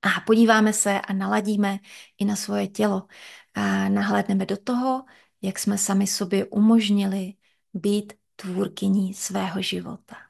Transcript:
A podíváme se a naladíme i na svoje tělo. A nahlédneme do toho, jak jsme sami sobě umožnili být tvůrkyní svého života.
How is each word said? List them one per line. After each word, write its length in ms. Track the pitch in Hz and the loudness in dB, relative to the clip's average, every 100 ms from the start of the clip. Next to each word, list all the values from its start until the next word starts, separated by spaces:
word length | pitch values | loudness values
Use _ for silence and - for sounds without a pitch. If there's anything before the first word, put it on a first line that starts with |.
A 180 | 196 - - | -2 -2 2
podíváme 480 | 220 233 220 214 | 6 6 6 4
se 280 | 208 208 196 | 2 0 0
a 120 | - | -2
naladíme 680 | 196 196 214 208 208 202 202 - - - _ | -4 0 -2 0 0 0 -2 -10 -20 -20 _
i 80 | 202 | -2
na 100 | 202 | -2
svoje 320 | - 202 196 | -4 -4 -4
tělo. 400 | - 107 95 - - - - _ | -2 0 0 -6 -20 -20 -20 _
A 360 | - 104 196 196 | -4 -2 0 0
nahlédneme 560 | 202 202 208 196 196 190 | 0 0 0 0 0 0
do 120 | 202 | -6
toho, 480 | - 247 262 262 269 - _ _ | -4 -2 0 -2 -6 -20 _ _
jak 180 | 196 190 | -8 -4
jsme 180 | - 202 | -2 -2
sami 300 | - 196 196 | 0 0 0
sobě 380 | - 196 196 - | -2 0 -2 0
umožnili 880 | 208 214 226 208 202 196 190 185 202 _ _ _ | 2 6 6 4 2 2 -2 -6 -12 _ _ _
být 400 | 190 202 208 208 - _ _ | -6 -2 -2 -2 -16 _ _
tvůrkyní 800 | 190 180 196 - 196 190 190 | -8 -4 -4 -2 0 2 0
svého 480 | 190 - 196 190 185 | -4 -6 -4 -4 -4
života. 540 | 185 180 180 - _ - - | -6 -6 -8 -14 _ -20 -20